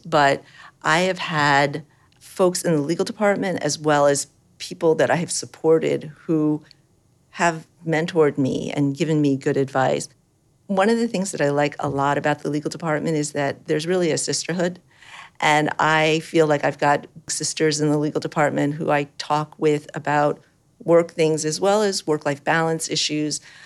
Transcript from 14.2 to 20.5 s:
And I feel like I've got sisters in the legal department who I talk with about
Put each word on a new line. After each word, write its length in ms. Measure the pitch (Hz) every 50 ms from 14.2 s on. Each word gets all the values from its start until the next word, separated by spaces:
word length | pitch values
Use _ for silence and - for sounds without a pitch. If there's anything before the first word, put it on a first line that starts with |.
| - - 147 - - - 165 180 175 180 180 - _ _ _ _ - - - - - - _ -
And 300 | - 156 151 151 151 151 - -
I 420 | - 156 160 156 156 160 156 160
feel 260 | 160 - - 165 160
like 180 | 151 151 143 -
I've 140 | 147 143 -
got 280 | - 143 143 147 - - - - - -
sisters 540 | - - 156 - - - 160 156 151 147 151
in 80 | 151
the 80 | 147 151
legal 220 | 147 156 151 -
department 520 | - 160 - 165 151 143 143 143 147 143 147
who 180 | 156 170 -
I 160 | 147 147 147 143 _ -
talk 360 | - - 151 151 151 151 - -
with 280 | - 156 147 147 147 - -
about 460 | - 143 143 147 147 147 147 143 - - _